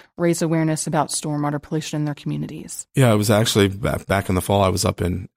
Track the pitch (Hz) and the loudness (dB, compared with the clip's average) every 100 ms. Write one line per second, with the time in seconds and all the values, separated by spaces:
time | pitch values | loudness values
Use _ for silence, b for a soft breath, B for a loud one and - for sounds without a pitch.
0 | B - 170 165 165 165 160 156 - 151 | B -2 0 2 2 2 0 0 -2 -2
1 | - - 160 147 147 147 - 156 - 151 | -2 -2 -4 -4 -2 -4 -4 -6 -4 -4
2 | 151 143 156 147 143 151 - - - - | -4 -4 -6 -6 -6 -10 -14 -14 -6 2
3 | 127 107 104 104 113 107 101 95 73 69 | 4 4 4 2 4 4 4 2 -4 -4
4 | - 98 - 92 - 98 95 92 - - | -2 -2 0 -2 2 2 2 2 -2 -2
5 | 90 90 95 | -2 -4 -8